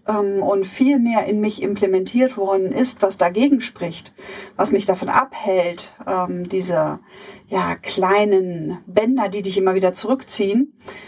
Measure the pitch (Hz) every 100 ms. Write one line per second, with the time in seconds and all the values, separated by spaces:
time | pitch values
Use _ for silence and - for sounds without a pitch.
0 | - 214 202 196 190 202 190 - 254 277
1 | 233 220 - 208 214 - 190 202 196 190
2 | 185 247 254 226 196 196 185 - 247 -
3 | 196 - 175 190 277 269 - - 170 -
4 | - - - - - - 202 202 - 185
5 | 180 - 269 - 214 185 175 175 - -
6 | - 185 180 180 180 190 180 165 151 147
7 | - - - - - 190 175 - - -
8 | 185 202 208 190 185 170 156 180 - 185
9 | 220 262 202 202 196 190 190 190 185 180
10 | 208 269 - - 196 214 285 _ - -